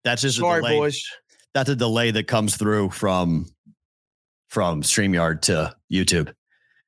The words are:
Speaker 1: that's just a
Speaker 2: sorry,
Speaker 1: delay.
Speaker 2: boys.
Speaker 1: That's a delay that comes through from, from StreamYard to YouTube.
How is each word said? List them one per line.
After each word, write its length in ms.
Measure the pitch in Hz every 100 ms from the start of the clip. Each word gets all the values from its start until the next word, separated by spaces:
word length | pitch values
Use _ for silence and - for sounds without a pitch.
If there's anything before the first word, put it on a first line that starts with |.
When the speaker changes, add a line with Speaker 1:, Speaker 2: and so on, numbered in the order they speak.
Speaker 1:
that's 180 | 120 120
just 140 | 135 123
a 40 |
Speaker 2:
sorry, 180 | 175 170
Speaker 1:
delay. 160 | 127 151
Speaker 2:
boys. 260 | 147 139 - - _ _ _
Speaker 1:
That's 160 | 139 131
a 40 | 135
delay 340 | 120 113 117
that 180 | 107 -
comes 280 | 113 104 -
through 340 | 107 107 98
from, 560 | - 101 92 87 80 82 - _ _ _ _ _ _ _ _ _
from 340 | 110 90 78
StreamYard 600 | 73 - 98 87 82 78
to 320 | - 82 78 - -
YouTube. 400 | 98 92 85 73 - _ _ _ _